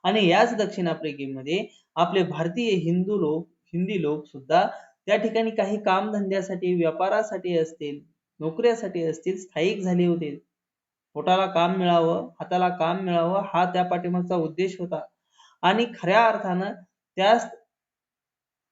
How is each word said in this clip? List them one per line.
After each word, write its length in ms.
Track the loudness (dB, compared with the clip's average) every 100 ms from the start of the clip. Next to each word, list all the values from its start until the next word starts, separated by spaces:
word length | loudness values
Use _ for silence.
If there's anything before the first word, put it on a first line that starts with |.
आणि 240 | -2 2 4
याच 280 | 6 4 2
दक्षिण 320 | -2 -2 -2
आफ्रिकेमध्ये 800 | -2 -6 -8 -8 -8 -4 -4 -4 _ _ -2
आपले 280 | 0 2
भारतीय 460 | 0 -2 -4 -2 0
हिंदू 480 | 0 0 0 0 0
लोक, 320 | 0 -2 -6 _ _
हिंदी 360 | -4 -2 -2
लोक 240 | -2 -4 -8
सुद्धा 420 | -16 2 2 2 -2 -18 _ 0
त्या 100 | 0
ठिकाणी 360 | 2 0 0
काही 320 | 0 -2 0
कामधंद्यासाठी, 920 | 0 0 0 -2 -2 -2 -2 -4 0 2
व्यापारासाठी 800 | 2 2 0 0 0 -4 -2 0
असतील, 420 | -2 -4 -10 -10 -14 _ _ -8
नोकऱ्यासाठी 640 | -6 0 0 0 -2 -4
असतील, 340 | -4 -4 -4 -6
स्थायिक 420 | -6 -2 0 0
झाले 260 | 0 2 2
होते. 340 | 0 -4 -10 -16 _ _ _ _ _ _
पोटाला 320 | -6 0 2 2
काम 300 | 0 0 2
मिळावं, 540 | 2 4 4 0 -4 -12
हाताला 300 | -4 0 0
काम 300 | 0 -2 -2
मिळावं, 420 | 0 0 2 0 0
हा 280 | 0 2
त्या 100 | 0
पाठीमागचा 520 | 0 -2 -2 -2 0 -2
उद्देश 440 | -2 -2 -4 -4
होता. 260 | -8 -8 -10 _ _ _ _ _
आणि 240 | 2 2 0 -2
खऱ्या 260 | 2 6 6
अर्थानं 480 | 4 -2 -2 -2 -6 -16 _ _ 0
त्याच 400 | 4 4 2 -12 _ _ _ _ _ _ _ _ _ _ _